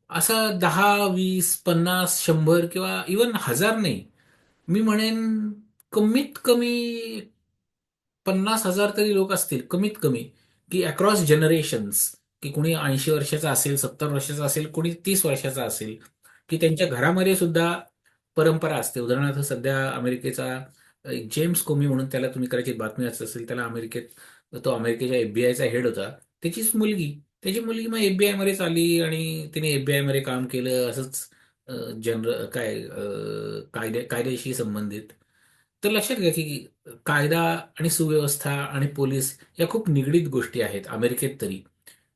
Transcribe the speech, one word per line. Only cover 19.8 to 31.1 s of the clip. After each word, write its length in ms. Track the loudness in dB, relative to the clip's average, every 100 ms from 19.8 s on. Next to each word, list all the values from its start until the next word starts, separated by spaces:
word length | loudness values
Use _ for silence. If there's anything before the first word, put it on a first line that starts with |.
| 0
अमेरिकेचा 680 | -2 -2 -2 -4 -4 -6 -6 -10 _ _ _ -10
एक 180 | -8 -6
जेम्स 300 | -2 0 0
कोमी 240 | 0 2 2
म्हणून, 200 | 2 0
त्याला 220 | -2 -2
तुम्ही 200 | -2 -2
कदाचित 220 | -2 -2
बातमी 300 | -4 -6 -4
वाचत 180 | -6 -4
असेल, 240 | -8 -10 -8
त्याला 160 | -6
अमेरिकेत, 400 | -6 -6 -8 -8 -10 -16 -20 -20 _ -6
तो 60 | -2
अमेरिकेच्या 480 | 0 0 0 0 2
एफबीआयचा 460 | 0 2 2 2
हेड 220 | 0 2 0
होता, 240 | -2 -6 -10 _ _
त्याचीच 280 | -6 -2 -2
मुलगी, 480 | 2 2 0 -2 -6 -14 _
त्याची 180 | -4 -4
मुलगी 260 | -2 -4 -4
मग 120 | 0
एफबीआयमध्ये 560 | 2 4 2 2 0
चालली 460 | 0 0 2 2 2
आणि 480 | 0 -2 -4 -6 -8
तिने 140 | -4 0
एफबीआयमध्ये 520 | 0 2 2 2 0
काम 240 | 0 -4
केलं, 460 | -2 -2 0 0 0
असंच, 380 | -2 -6